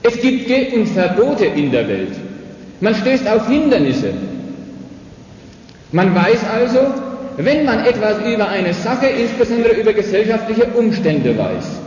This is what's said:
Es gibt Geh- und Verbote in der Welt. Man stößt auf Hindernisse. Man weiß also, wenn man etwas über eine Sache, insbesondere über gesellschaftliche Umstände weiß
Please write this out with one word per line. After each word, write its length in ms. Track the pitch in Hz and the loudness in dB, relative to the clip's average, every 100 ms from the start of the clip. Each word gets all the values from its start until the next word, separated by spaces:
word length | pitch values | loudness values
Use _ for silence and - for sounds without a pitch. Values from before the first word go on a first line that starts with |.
Es 180 | 233 233 | 2 2
gibt 260 | 254 254 - | 0 0 0
Geh- 280 | 262 247 240 | 0 2 0
und 120 | 202 | 0
Verbote 580 | 190 180 190 254 294 170 | 0 0 2 2 2 0
in 260 | 147 147 | 0 0
der 160 | 123 104 | 0 0
Welt. 260 | 95 95 - - - - - - - | -4 -4 -8 -12 -14 -18 -18 -20 -4
Man 140 | 202 | -2
stößt 340 | 202 254 262 202 | 0 0 0 2
auf 220 | 220 220 | 0 2
Hindernisse. 600 | 285 302 240 139 123 101 95 - - - - - - - - - - - - - - - - - | 0 2 2 2 0 -2 -4 -8 -10 -12 -14 -16 -16 -18 -20 -20 -20 -20 -20 -20 -20 -20 -20 -4
Man 220 | 165 190 | 0 2
weiß 280 | 196 185 233 - | 4 4 2 2
also, 260 | 220 247 254 277 - - - - - | 0 2 2 2 -2 -8 -10 -10 -2
wenn 280 | 185 294 285 | 0 2 2
man 180 | 220 240 | 2 2
etwas 320 | 226 214 208 226 | 2 0 0 -2
über 160 | 226 202 | 0 0
eine 260 | 196 180 | 0 -2
Sache, 340 | 175 220 254 269 | -2 -2 0 0
insbesondere 680 | 220 233 - 233 233 226 | 0 -2 0 0 2 2
über 200 | 226 220 | 4 2
gesellschaftliche 720 | 208 196 196 220 226 220 220 233 | 2 0 0 2 0 0 0 2
Umstände 720 | 240 220 - 160 151 123 107 | 2 2 2 0 2 0 0
weiß 280 | 101 113 - - | -2 -4 -8 -10